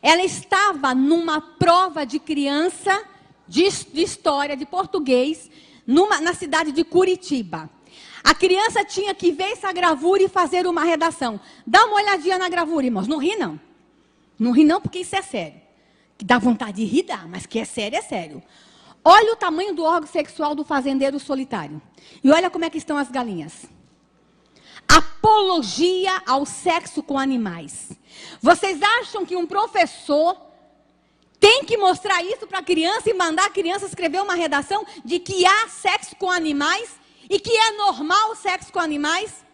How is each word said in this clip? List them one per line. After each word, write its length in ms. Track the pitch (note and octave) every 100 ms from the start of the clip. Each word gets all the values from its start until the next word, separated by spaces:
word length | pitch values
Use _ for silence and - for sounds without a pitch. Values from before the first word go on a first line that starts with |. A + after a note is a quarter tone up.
Ela 220 | C4+ E4
estava 720 | F#4 - - F#4+ G4+ E4 C4+
numa 460 | B3+ C4+ E4 E4 D#4
prova 640 | D#4 - E4+ E4+ F#4 D#4 C#4
de 140 | C#4+
criança, 800 | - D4+ C#4 C#4+ E4+ - - G4 G#4+ - _ _ _
de 160 | F3+
his-, 240 | F#4+ - -
de 100 | C#4
história, 540 | F4+ - E4+ C#4+ C#4+ C#4+
de 80 |
português, 880 | D4 F4+ F#4+ F#4+ C4+ B3+ C4+ D#4+ - - - -
numa, 360 | - C4+ G#4 F4+
na 120 | E4
cidade 380 | F4+ D#4 D#4+ D#4+
de 140 | C#4
Curitiba. 840 | E4 F4 F#4 F#4 - C#4 F#3+ E3 D#3 _ _ - - -
A 140 | - D#4
criança 480 | F#4 F#4 A4 A4+
tinha 280 | - - G4+
que 180 | G4 E4+
ver 200 | D4+ F#4+
essa 200 | A#4+ G4
gravura 500 | F4+ F4 D4+ D#4+ G4
e 60 | F#4+
fazer 380 | F#4+ E4+ F4+ F4+
uma 160 | E4+
redação. 560 | D#4+ E4 E4 D#4+ B3 G#3 - - -
Dá 180 | F4 A4+
uma 100 | G#4
olhadinha 420 | G#4 G4 D4+ F#4
na 100 | F#4
gravura, 380 | F4 D#4+ E4 C4
irmãos. 220 | G#3+ G3
Não 100 | D4+
ri, 160 | C#4+
não. 240 | A4 A#3 D3+ _ _ _ _ _ _ _ _
Não 140 | A3+
ri, 100 | B3
não, 180 | D4+ F4
porque 200 | - F#4
isso 160 | F4+ F#4+
é 60 |
sério. 380 | G4 A3 D#3+ D#3 _ _ _ _ _ _
Que 80 |
dá 140 | G3 A#3+
vontade 380 | A3 A3 A3 F#3+
de 80 |
rir, 180 | A3 A#3+
dá, 240 | F#4+ B3+ E3
mas 200 | F#3 -
que 120 | A3+
é 60 |
sério, 340 | A3+ - G#3 D4
é 20 |
sério. 400 | - A3 E3 D3+ - _ _ _ _ _
Olha 300 | - G4 A4
o 20 | A4+
tamanho 380 | F#4 D#4 G4+
do 100 | D#4+
órgão 260 | D#4+ E4+ D4+
sexual 440 | E4+ D4 - D4+
do 100 | D4
fazendeiro 560 | D4+ C#4+ C4 C4+ C4+ C#4
solitário. 600 | - C4+ C4 G#3+ D3 D3+ _ _ - -
E 80 | C4
olha 180 | D#4 F4+
como 160 | F4+
é 60 | E4
que 80 | D#4+
estão 180 | - D4
as 140 | C#4
galinhas. 560 | B3+ A#3+ F3+ D#3 - - _ _ _ _ _ _ _ _ _ _ - _
Apologia 1300 | D#4 - - G#4+ G#4+ F#4+ F4 A3 F#3 F4 F#4 F#4+ F#4 -
ao 200 | C4+ C#4+
sexo 560 | - - A3+ - -
com 160 | - C#4
animais. 720 | C4+ C4 G#3 E3+ D#3+ - - - _ - - -
Vocês 400 | A#3+ F4 G4 E4+ G4+ A#4
acham 260 | A4+ G#4+ F4+
que 100 | F4+
um 100 | E4+
professor 920 | G4+ A4 G#4 E4+ - - D4 E4 F#4+ - _ _ _ _ _ _ _ _ _
tem 260 | G4+ B4
que 120 | - A4
mostrar 460 | F#4+ F4+ G#4 F#4
isso 220 | F4 B4+ -
pra 160 | -
criança 480 | F4 F4 E4 A4 G#4+
e 40 |
mandar 320 | G4 F4 D#4+ G4
a 40 |
criança 340 | G4 E4+ G4
escrever 380 | G4 - E4+ E4
uma 120 | G4+
redação 520 | F4 E4 C#4 C#4 G4 G#4 -
de 140 | A#3 F4
que 260 | F4+ F#4+
há 240 | F4+ G4+ A4+
sexo 480 | - F#4 G4 - -
com 140 | F#4+
animais 680 | F4+ D#4+ C#4+ D4 F#4+ A#4 - _ _ -
e 100 | G4
que 160 | -
é 180 | A4+ A4
normal 580 | G#4 G#4 B3+ D4+ F#4+ A4
o 60 | A4
sexo 360 | G4 F#4 -
com 60 | -
animais? 640 | E4 D4 D4 E4+ G#4+ - _